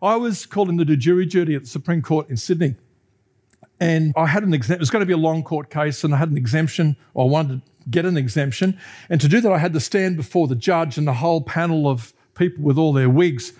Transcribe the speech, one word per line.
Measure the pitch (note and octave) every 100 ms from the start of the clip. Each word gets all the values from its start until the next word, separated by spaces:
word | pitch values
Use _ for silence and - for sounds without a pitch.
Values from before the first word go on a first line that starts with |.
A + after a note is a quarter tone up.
I | G3 A3+
was | A#3+ F#3
called | - G3+ F#3+
in | E3+
to |
do | D#3
jury | D3 C#3+ F3+ F3+
duty | F#3 E3
at | C#3+
the | C3+
Supreme | D3 E3+ E3+
Court | - D#3 D3
in | B2
Sydney. | - E3 D3+ A2+ _ _ _ _ _ _ _ _ _ -
And | E3+ D#3+ D#3 D#3+
I | D#3+
had | G3
an | G3+
exemp-, | D3+ A2
it | F3+
was | C#3
gonna | A3 F#3
be |
a | E3+
long | D#3+ D#3+
court | - D#3 D3
case, | D3+ D3+ C3+
and | D#3
I | C#3
had | D#3+
an | D3
exemption, | B2 D#3 D#3+ - D#3 C#3 _
or | - B2+
I |
wanted | D3+ D3 C3
to | - _ -
get | D3
an | F3+ E3
exemption. | B2+ D3+ C#3 - F#3 F#3+ - - -
And | D#3+
to | C#3
do | A3
that, | A3
I | F3
had | F3
to | D#3
stand | - G3+ F#3 E3
before | C3 F3 D3
the |
judge | A#2+ F#3+ E3+ D#3+ D3+
and | D3+
the |
whole | B2 E3+ E3
panel | - E3 E3+ D#3+ C#3+
of | B2 A2+ _ _
people | - F3 F3+
with | D3 C3+
all | D#3+
their | C3+ B2+
wigs. | C3+ F3+ B2 -